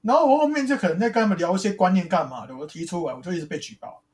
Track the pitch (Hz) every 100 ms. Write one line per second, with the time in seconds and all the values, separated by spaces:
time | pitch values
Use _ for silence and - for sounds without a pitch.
0 | 208 294 294 285 302 302 269 277 180 165
1 | 226 226 214 180 170 190 202 196 185 190
2 | 165 180 139 127 110 131 151 165 165 175
3 | 156 127 175 175 156 151 - 214 - -
4 | _